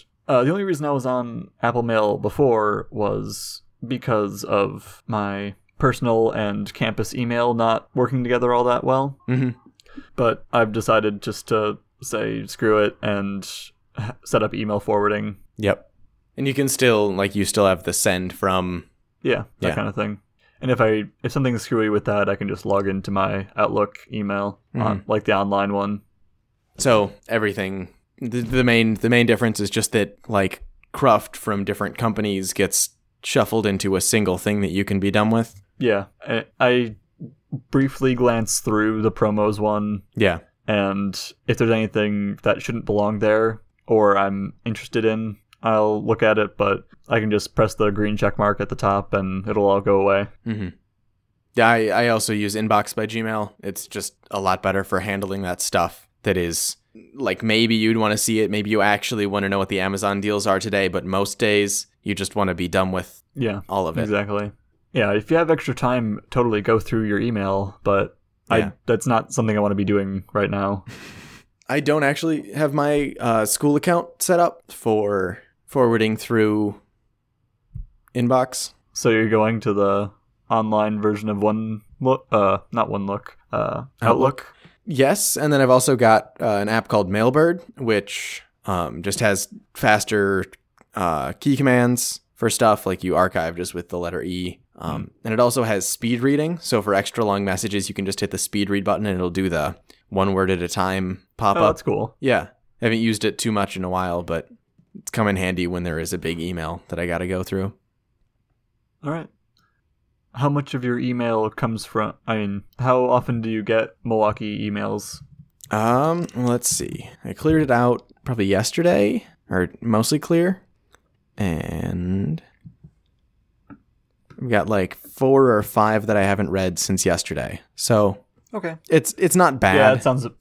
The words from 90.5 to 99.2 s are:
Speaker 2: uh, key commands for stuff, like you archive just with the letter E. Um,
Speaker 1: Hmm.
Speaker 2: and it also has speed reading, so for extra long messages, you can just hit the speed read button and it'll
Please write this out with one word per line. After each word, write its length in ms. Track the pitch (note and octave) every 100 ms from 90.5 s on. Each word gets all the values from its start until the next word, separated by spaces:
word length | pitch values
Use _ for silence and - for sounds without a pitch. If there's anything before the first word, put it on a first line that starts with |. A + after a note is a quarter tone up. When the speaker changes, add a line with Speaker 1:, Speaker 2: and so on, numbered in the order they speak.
| - _ _ _
Speaker 2:
uh, 380 | - F2 D#2 C2+
key 240 | - D3 C3+
commands 640 | C#3 B2 B2 B2 - - _ _
for 120 | A2+
stuff, 380 | - A2+ G#2 G2
like 160 | F#2
you 140 | F2+ E2
archive 400 | F#2 F#2 E2 E2+
just 180 | F2
with 140 | F2 -
the 100 | F2
letter 240 | E2+ F2
E. 380 | D2+ F2+ F2+ - _ -
Um, 260 | E2 D2
Speaker 1:
Hmm. 40 | - -
Speaker 2:
and 100 | A2+
it 60 | A2
also 240 | A#2+ B2+
has 240 | A2+ G2+ F#2
speed 320 | - A#2 A#2+
reading, 380 | C3+ C#3+ D#3 E3+
so 200 | - A#2
for 120 | G#2
extra 300 | G2 G2 -
long 200 | G#2+ G2
messages, 440 | G2 F#2 A2 G2+ F#2
you 60 | G2+
can 80 | G2
just 140 | F#2+
hit 100 | G2
the 80 | F#2+
speed 320 | - G2+ G2+
read 140 | G2+
button 220 | G2 F#2 G#2+
and 100 |
it'll 140 | F#2